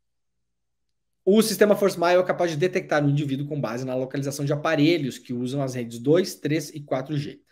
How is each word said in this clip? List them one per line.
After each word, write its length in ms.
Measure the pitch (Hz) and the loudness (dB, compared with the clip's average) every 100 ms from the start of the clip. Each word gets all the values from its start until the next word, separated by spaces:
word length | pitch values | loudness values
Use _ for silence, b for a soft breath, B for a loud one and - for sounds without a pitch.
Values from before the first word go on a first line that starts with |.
| _ _ _ _ _ _ _ _ _ _ _ _ | _ _ _ _ _ _ _ _ _ _ _ _
o 160 | - 220 | 4 4
sistema 340 | 220 190 208 | 4 4 4
First 220 | 202 196 175 | 4 2 2
Mile 220 | 170 180 | 2 2
é 40 | |
capaz 280 | 180 147 175 | 2 0 0
de 60 | 151 | 0
detectar 480 | 180 185 147 151 | -2 -2 0 2
um 40 | 143 | 2
indivíduo 380 | 143 143 135 147 | 2 0 -4 -6
com 140 | 147 | -6
base 260 | 113 120 131 | -6 -6 -6
na 80 | |
localização 500 | 127 131 139 139 135 | -4 -4 -6 -6 -4
de 80 | 143 | -2
aparelhos 640 | 147 160 156 151 170 131 - | -2 0 4 4 4 -2 -8
que 140 | - | -8
usam 300 | 123 123 143 | -6 -4 -4
as 120 | 135 | -4
redes 240 | 123 117 117 | -6 -8 -4
dois, 360 | 127 170 196 | 2 2 2
três 340 | - 147 160 151 | -4 -4 -4 -4
e 100 | 151 | -12
quatro 360 | 147 135 139 143 | -6 -6 -4 -6
G. 240 | - - _ | -6 -12 _